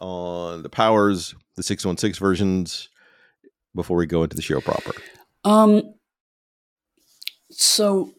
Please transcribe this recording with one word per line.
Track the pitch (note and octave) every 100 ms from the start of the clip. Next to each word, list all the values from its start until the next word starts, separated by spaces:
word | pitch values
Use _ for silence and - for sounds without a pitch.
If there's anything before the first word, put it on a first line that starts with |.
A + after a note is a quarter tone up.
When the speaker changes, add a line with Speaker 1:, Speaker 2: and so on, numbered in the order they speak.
Speaker 1:
on | F#2 F2+ F2 F2 E2+ E2+
the | -
powers, | - A2 G#2+ G2+ F#2 - - _
the | -
six | - G2 G2
one | E2+
six | G#2+ F2
versions, | F#2+ F2+ G2 F#2 E2+ - - _ _ _ _ _ _ _ _ F2+
before | E2+ F2
we | D#2+
go | E2
into | E2
the | -
show | - C2+
proper? | - - - - - - _ _
Speaker 2:
Um, | G3+ G#3+ G#3+ G#3 - - _ _ _ _ _ _ _ _ _ _ _ _ - - _
so, | - - - G#3 G3 F#3